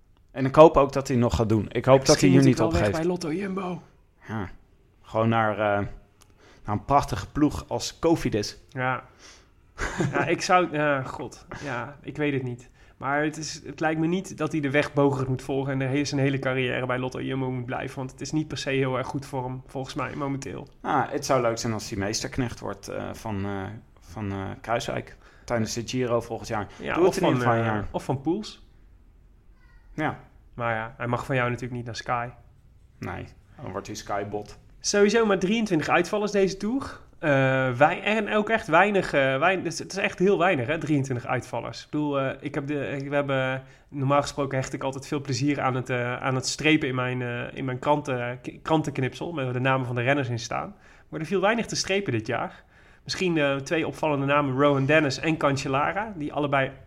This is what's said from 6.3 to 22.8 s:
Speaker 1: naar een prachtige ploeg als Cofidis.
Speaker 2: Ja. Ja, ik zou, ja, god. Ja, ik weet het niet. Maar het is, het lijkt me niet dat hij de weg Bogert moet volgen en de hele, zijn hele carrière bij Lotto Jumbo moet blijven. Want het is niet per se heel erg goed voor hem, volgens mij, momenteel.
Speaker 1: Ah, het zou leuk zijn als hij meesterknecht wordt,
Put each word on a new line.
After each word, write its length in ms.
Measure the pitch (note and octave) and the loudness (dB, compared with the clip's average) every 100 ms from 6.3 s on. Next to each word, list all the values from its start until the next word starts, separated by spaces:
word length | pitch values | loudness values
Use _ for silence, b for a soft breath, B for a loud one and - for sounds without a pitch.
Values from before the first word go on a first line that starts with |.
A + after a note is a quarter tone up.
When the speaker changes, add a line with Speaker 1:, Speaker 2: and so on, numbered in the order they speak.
| - b b | -20 b b
Speaker 1:
naar 120 | - G#2+ | -4 -4
een 80 | |
prachtige 460 | - C#3 - G#2 F#2+ | 2 2 2 -4 -6
ploeg 340 | C#3+ D3+ - - | 0 2 0 -6
als 300 | A#2 - - | -6 -6 -2
Cofidis. 600 | E3 E3 B2+ G#2+ G#2 - - | 2 2 2 -2 -2 -8 -12
Speaker 2:
Ja. 340 | C3 B2+ B2 - B B B B _ _ - - - D3+ | -4 -2 -4 -8 B B B B _ _ -6 -4 -2 -2
Ja, 140 | C#3+ C#3+ | 0 0
ik 160 | E3+ | 0
zou, 260 | - F3+ E3+ | 4 4 4
ja, 300 | D3 D3+ C#3 | 0 2 0
god. 440 | C3 - B2+ - - - | -2 -8 -10 -12 -14 -12
Ja, 320 | C#3+ A#2+ A#2+ - | -8 -8 -8 -12
ik 140 | - C3+ | -10 -2
weet 160 | D3 | 0
het 100 | C3+ | 0
niet. 280 | B2 A#2+ - b b b | -2 -8 -12 b b b
Maar 260 | C3 C#3+ | -2 0
het 140 | D#3 D3+ | 0 -4
is, 240 | D3 D#3+ - | -8 -10 -12
het 140 | C#3+ | -2
lijkt 200 | D#3+ D#3+ | -2 2
me 60 | D#3+ | 0
niet 320 | F#3 F#3+ - | 0 -4 -4
dat 140 | D3+ | -2
hij 80 | D#3 | -2
de 100 | C#3+ | 0
weg 220 | D3 - | 2 2
Bogert 360 | C#3+ C#3 C3 C3 | 4 4 4 -2
moet 140 | B2+ | -4
volgen 300 | - C#3 C3+ | -2 -2 -2
en 60 | C3 | -2
de 60 | |
hele, 200 | C3 C#3+ | 0 0
zijn 160 | C#3+ C#3+ | 0 0
hele 180 | C#3 C3+ | 2 0
carrière 480 | C3+ C3 B2 B2 B2+ | 0 0 0 -2 -2
bij 120 | B2 | -2
Lotto 220 | B2+ B2 | -4 -6
Jumbo 280 | C3 C3+ C3 | -4 -4 -2
moet 160 | B2+ A#2+ | -4 -4
blijven. 300 | C3 C3 C#3+ | -6 -6 -8
Want 120 | C3 | -10
het 100 | - | -10
is 120 | C#3 | -4
niet 160 | D#3 D#3 | -4 -2
per 100 | C3+ | -6
se 120 | C#3+ | -2
heel 280 | C3+ C3 B2+ | 0 0 0
erg 80 | B2+ | -4
goed 200 | C#3+ - | -6 -6
voor 180 | C3+ | -6
hem, 180 | B2+ B2+ - | -6 -8 -10
volgens 280 | C3+ C3 | -8 -8
mij, 200 | C#3+ B2+ | -6 -6
momenteel. 540 | C#3+ C#3 C3+ A#2 B2+ - - | -4 -4 -4 -6 -10 -12 -10
Speaker 1:
Ah, 300 | - D3 - | -2 0 0
het 140 | C#3+ - | -2 0
zou 140 | C3 | 2
leuk 180 | A#2 A2+ | 2 0
zijn 140 | A#2 | -2
als 180 | G#2+ - | -4 -4
hij 80 | G2+ | -4
meesterknecht 640 | G2 B2 C3+ - A#2+ - | -2 -2 -4 -4 -4 -6
wordt, 280 | G#2+ G2 | -10 -10